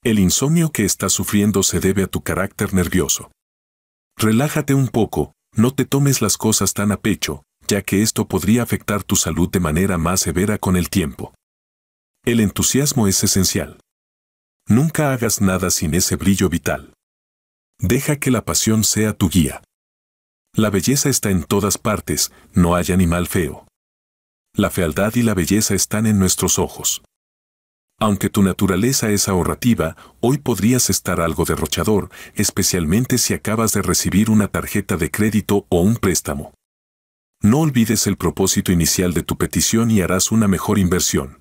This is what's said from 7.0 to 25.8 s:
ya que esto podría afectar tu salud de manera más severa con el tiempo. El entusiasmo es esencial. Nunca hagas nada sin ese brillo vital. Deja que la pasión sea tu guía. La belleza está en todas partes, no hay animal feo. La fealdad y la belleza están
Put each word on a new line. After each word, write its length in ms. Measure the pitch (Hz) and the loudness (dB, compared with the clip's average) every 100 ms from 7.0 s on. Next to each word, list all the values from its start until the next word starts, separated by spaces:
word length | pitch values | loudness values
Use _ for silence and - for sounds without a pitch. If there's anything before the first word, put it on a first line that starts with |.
| 110 90 - 73 _ _ - | -2 -2 -4 -8 _ _ -4
ya 160 | 101 | -4
que 180 | - 98 | 0 0
esto 260 | 113 - 101 | 0 -2 -2
podría 360 | 95 87 110 | -2 2 2
afectar 400 | - 98 - 104 | 2 -4 -4 -6
tu 120 | - 98 | -2 -2
salud 340 | - 78 87 | 0 0 0
de 100 | 95 | 0
manera 400 | 82 78 98 90 | 0 0 0 0
más 220 | 82 95 | 0 -2
severa 360 | - 90 101 104 | -2 -2 -2 -2
con 180 | - 90 | 0 0
el 140 | 85 | 0
tiempo. 440 | 95 78 - - _ _ _ _ _ _ _ _ _ - | -2 -2 -6 -16 _ _ _ _ _ _ _ _ _ -2
El 140 | 117 | 2
entusiasmo 680 | 104 - - 127 143 - 101 | 0 0 0 0 0 2 2
es 160 | 92 | 2
esencial. 560 | 104 98 90 104 73 - _ _ _ _ _ _ _ _ - | 0 0 0 -2 -6 -12 _ _ _ _ _ _ _ _ 0
Nunca 460 | 107 160 - 151 | 2 2 0 -2
hagas 260 | 131 113 - | 0 -2 0
nada 300 | 98 92 90 | 0 0 -2
sin 240 | - 80 | -2 -2
ese 220 | 80 - - | -2 -2 0
brillo 340 | 95 95 92 | 0 2 0
vital. 440 | 82 - 69 - _ _ _ _ _ _ _ _ _ | 0 -4 -6 -8 _ _ _ _ _ _ _ _ _
Deja 360 | 95 123 - 147 | 0 0 0 -2
que 160 | - | 0
la 120 | 120 | 0
pasión 400 | - - - 110 | 0 -2 2 2
sea 300 | 104 - 110 | 2 0 -2
tu 160 | 104 92 | 0 0
guía. 320 | 87 71 - _ _ _ _ _ _ _ _ _ - | 2 0 -4 _ _ _ _ _ _ _ _ _ 0
La 160 | 107 | 2
belleza 380 | 98 85 143 143 | 2 2 0 0
está 200 | 127 107 | -2 0
en 140 | 92 | -2
todas 340 | 80 101 98 - | 0 0 0 -2
partes, 540 | 117 98 - 78 - - _ | -4 -4 -4 -4 -4 -8 _
no 220 | - 87 87 | 0 2 2
hay 160 | 87 | 0
animal 360 | 92 85 87 87 | 2 2 0 -2
feo. 400 | 101 76 - _ _ _ _ _ _ _ _ _ - | -2 -4 -6 _ _ _ _ _ _ _ _ _ -2
La 140 | 92 | -2
fealdad 460 | - 85 76 104 123 | 0 -2 0 -2 0
y 80 | |
la 100 | 113 | 0
belleza 400 | 98 80 101 - | 0 0 0 0
están 320 | 98 | -2